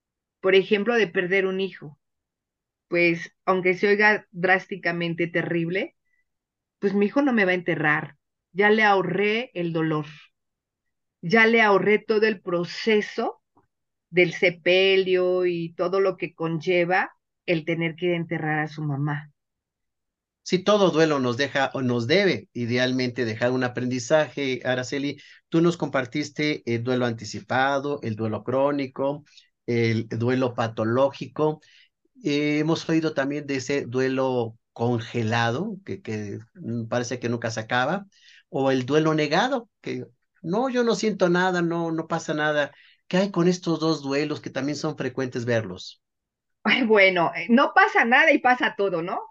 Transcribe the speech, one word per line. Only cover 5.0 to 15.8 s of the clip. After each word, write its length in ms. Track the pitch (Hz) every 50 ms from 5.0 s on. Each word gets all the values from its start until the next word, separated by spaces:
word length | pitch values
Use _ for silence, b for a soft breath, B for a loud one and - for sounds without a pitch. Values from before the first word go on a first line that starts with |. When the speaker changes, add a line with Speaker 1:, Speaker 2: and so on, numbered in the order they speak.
| 170 170 165 170 175 165
Speaker 1:
terrible, 680 | - 170 156 160 165 170 165 165 180 190 262 349 _ _ _ _ _ _ _ _ _ _ _ _ _ _ _ _ _ _
pues 140 | - 202 196
mi 120 | 202 202
hijo 160 | 202 - 277
no 100 | 285 277 240
me 100 | 220 196
va 60 | 180
a 20 | 180
enterrar. 640 | 180 175 - 165 151 156 156 151 156 160 - - _ _ _ _ _ _ _
Ya 180 | - 175 208 214
le 140 | 214 220 220
ahorré 680 | 208 196 190 180 170 170 190 208 208 214 226 254 - -
el 180 | 180 175 170 160
dolor. 320 | 160 160 160 156 151 147 - - - - _ _ _ _ _ _ _ _ _ _ _ _ _ _ _ _ _ _ _
Ya 260 | - 170 190 226 220
le 140 | 226 226 226
ahorré 380 | 220 208 202 190 175 202 214 208
todo 280 | - - 220 208 214
el 140 | 220 220 180
proceso 1040 | - 180 175 170 175 170 - - - 226 220 208 202 - - - 226 339 466 _ _ _ _ _ _ _ _ _ _ _ _ _ _ _
del 220 | 165 180 180 165 -
sepelio 1120 | - 202 175 175 175 156 175 180 185 190 196 190 190 190 185 185 180 180 180 180 180 180
y 280 | 180 175 170 170 170 -
todo 260 | -